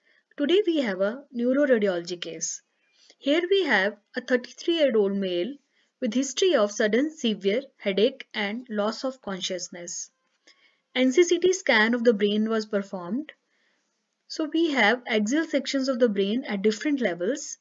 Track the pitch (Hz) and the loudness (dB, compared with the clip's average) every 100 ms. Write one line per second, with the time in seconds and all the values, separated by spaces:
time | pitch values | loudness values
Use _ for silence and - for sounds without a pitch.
0 | _ _ _ - 285 370 415 320 233 185 | _ _ _ -4 2 2 2 0 0 -2
1 | 202 254 - 240 240 269 285 226 202 175 | -2 -4 -10 -2 0 2 4 4 2 0
2 | 170 170 165 165 - - _ _ _ _ | -6 -10 -10 -8 -10 -10 _ _ _ _
3 | _ _ 269 320 349 392 302 208 196 214 | _ _ 0 0 2 0 2 2 0 -4
4 | _ 247 247 247 240 - - 339 277 220 | _ -12 -2 -2 -2 -6 -2 2 2 2
5 | 196 196 190 175 202 285 _ _ _ _ | 0 -2 -2 -2 -4 -8 _ _ _ _
6 | 247 247 277 - 381 269 208 - 214 226 | -4 -2 -4 0 2 4 2 0 2 2
7 | 311 - 233 190 190 226 - _ 208 190 | 0 -2 -4 0 0 -2 -4 _ -2 2
8 | 247 269 - 220 202 226 247 208 208 226 | 2 0 -10 -6 -6 -6 -6 -4 -2 -4
9 | 262 - 202 185 185 180 175 175 175 - | -8 -8 -10 -8 -6 -6 -8 -12 -12 -12
10 | - _ _ _ _ _ _ _ _ 254 | -14 _ _ _ _ _ _ _ _ 0
11 | 262 254 349 349 359 370 - 226 220 240 | 4 4 4 4 2 2 2 4 4 4
12 | 233 202 208 214 220 220 214 202 196 190 | 2 4 2 2 0 -2 -2 -4 -4 -10
13 | 175 240 311 - _ _ _ _ _ _ | -6 -6 -8 -16 _ _ _ _ _ _
14 | _ _ - - 302 320 330 269 208 247 | _ _ -12 -8 -4 0 0 4 2 2
15 | - 226 208 302 311 285 - 277 262 240 | 0 -2 0 -2 0 -2 -2 -2 -2 2
16 | 240 196 196 240 254 202 214 214 302 277 | 2 2 -2 -2 -4 -2 0 0 -2 -2
17 | 214 170 180 302 - - | -2 -2 -4 -4 -8 -16